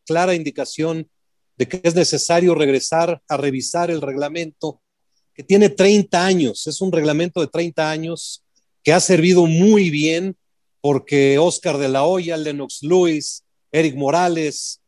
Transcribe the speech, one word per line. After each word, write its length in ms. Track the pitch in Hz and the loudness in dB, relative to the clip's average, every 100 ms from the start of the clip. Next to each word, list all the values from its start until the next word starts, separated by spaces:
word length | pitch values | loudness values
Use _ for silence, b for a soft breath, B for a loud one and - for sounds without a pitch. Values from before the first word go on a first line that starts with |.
| - | -4
clara 280 | 160 165 | -2 0
indicación 720 | 175 147 143 131 - 160 160 151 _ _ _ _ - | -2 -4 -8 -8 -6 -6 -6 -10 _ _ _ _ -6
de 120 | 123 | -6
que 120 | 185 | -2
es 120 | 170 | 0
necesario 600 | 170 156 151 - 170 180 | 2 0 0 0 2 2
regresar 680 | 160 143 135 - 160 170 160 - | 2 2 0 0 -2 -2 -4 -6
a 80 | 143 | -4
revisar 540 | 143 131 123 170 175 | -2 -4 -6 -4 -4
el 100 | 165 | -4
reglamento, 800 | 139 135 143 170 160 - 156 - _ _ _ _ _ | -6 -6 -6 -6 -10 -10 -10 -12 _ _ _ _ _
que 80 | - | -12
tiene 260 | 143 196 208 | 2 4 4
treinta 580 | 202 196 208 - 175 185 | 4 4 4 2 0 2
años, 400 | 185 131 101 151 | 2 0 -4 -10
es 140 | 147 | -6
un 100 | 190 | -4
reglamento 500 | 165 151 151 175 175 | -2 0 0 -2 -4
de 60 | 151 | -6
treinta 440 | 165 170 165 156 | -4 -6 -4 -4
años 520 | 156 165 165 - - _ _ _ _ | -4 -8 -10 -14 -16 _ _ _ _
que 100 | - | 2
ha 80 | 175 | 2
servido 460 | - 175 170 180 165 | 4 4 4 4 4
muy 440 | 160 202 214 180 | 4 6 6 4
bien 460 | 147 156 165 190 180 _ _ _ _ | 0 -2 -2 -4 -10 _ _ _ _
porque 580 | 143 135 - 143 139 139 | -2 -2 0 2 4 4
Oscar 400 | 175 170 175 143 | 2 0 -4 -4
de 100 | 135 | -2
la 160 | 135 | 0
Hoya, 320 | 151 185 165 160 | 0 -2 -4 -6
Lennox 460 | 151 143 131 - | -6 -8 -10 -10
Lewis, 640 | 143 180 175 151 - - _ _ _ | 0 2 2 0 -6 -14 _ _ _
Eric 240 | 156 160 | -2 0
Morales, 840 | 135 139 160 180 160 151 135 - - | -2 -2 0 0 0 -4 -6 -12 -14